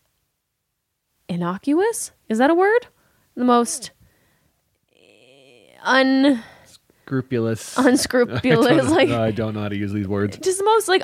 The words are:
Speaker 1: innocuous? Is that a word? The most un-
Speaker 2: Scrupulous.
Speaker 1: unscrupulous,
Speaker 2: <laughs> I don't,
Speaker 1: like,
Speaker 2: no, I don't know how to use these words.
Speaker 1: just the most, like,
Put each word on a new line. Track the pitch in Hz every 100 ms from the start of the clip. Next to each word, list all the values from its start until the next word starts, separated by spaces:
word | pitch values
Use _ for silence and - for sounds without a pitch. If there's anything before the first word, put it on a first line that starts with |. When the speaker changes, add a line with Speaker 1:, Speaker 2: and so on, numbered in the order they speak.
| _ _ _ _ _ _ _ _ _ _ _ _ -
Speaker 1:
innocuous? | 175 175 190 - 302 427 440 - _ -
Is | 220
that | 269
a | 339
word? | 392 466 - _ _ _ _ -
The | 247
most | 240 233 - - _ _ _ _ _ _ _ _ _ _ _ _ 104 123 139 135 123 78 62
un- | - 262 262 269 277 247 - - _ - _ _ -
Speaker 2:
Scrupulous. | 135 - 120 113 110 - -
Speaker 1:
unscrupulous, | 254 247 - 254 240 - 254 - -
Speaker 2:
<laughs> |
I | 294
don't, | 254
Speaker 1:
like, | 330 381
Speaker 2:
no, | 117
I | 110
don't | 107 110
know | 107
how | 104
to | 101
use | 101
these | 104 95
words. | 101 101 -
Speaker 1:
just | 349 370
the |
most, | 403 453 -
like, | 370